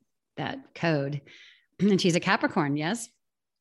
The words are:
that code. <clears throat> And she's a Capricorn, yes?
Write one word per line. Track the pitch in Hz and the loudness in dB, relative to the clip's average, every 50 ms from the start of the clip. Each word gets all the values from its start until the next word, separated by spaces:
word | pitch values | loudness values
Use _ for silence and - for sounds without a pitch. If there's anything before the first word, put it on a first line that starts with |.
| _ _ _ _ _ _ _ | _ _ _ _ _ _ _
that | - 151 - - 269 - - - | -8 -8 -8 -8 -10 -12 -16 -8
code. | - - 165 156 143 139 139 147 143 - | -2 0 0 0 0 -2 -2 -6 -8 -10
<clears throat> | - - - - - - _ _ _ _ - | -12 -20 -20 -20 -20 -20 _ _ _ _ 0
And | 180 208 196 165 | 2 4 4 4
she's | - 180 160 | 4 4 2
a | 180 | 2
Capricorn, | - 185 208 226 302 262 - 190 147 139 143 | 2 2 2 2 0 0 0 0 0 0 0
yes? | 147 151 170 233 233 - - _ _ _ _ _ _ _ _ _ _ | -2 -2 -2 -4 -6 -8 -12 _ _ _ _ _ _ _ _ _ _